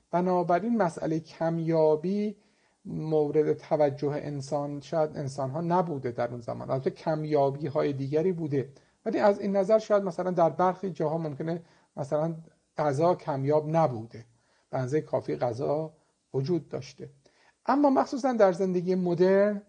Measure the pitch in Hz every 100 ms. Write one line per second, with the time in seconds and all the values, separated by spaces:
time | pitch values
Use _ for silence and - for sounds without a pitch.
0 | _ 170 180 180 170 175 220 226 175 -
1 | 160 156 - - 165 165 160 160 156 151
2 | 175 202 214 202 _ _ _ _ - 160
3 | 156 156 147 151 151 147 - 156 147 135
4 | 143 147 147 143 135 147 143 143 - 165
5 | 151 156 139 139 135 156 170 180 175 143
6 | 131 120 120 120 117 117 123 135 175 -
7 | 165 156 151 151 139 143 151 151 151 135
8 | 139 151 180 170 156 139 117 - _ _
9 | 226 - 208 202 208 196 185 220 214 208
10 | 190 170 180 175 165 151 185 185 196 -
11 | 151 165 156 135 160 170 - _ _ -
12 | 139 151 165 165 - _ _ - 151 139
13 | 170 180 - 143 135 151 151 165 151 113
14 | 113 113 - _ _ _ _ 135 127 156
15 | - 123 - 147 127 117 151 147 156 -
16 | _ _ _ 135 135 170 - 135 - -
17 | 135 _ _ _ _ _ - 277 294 269
18 | 262 277 262 233 196 175 190 180 175 185
19 | 180 170 185 196 208 202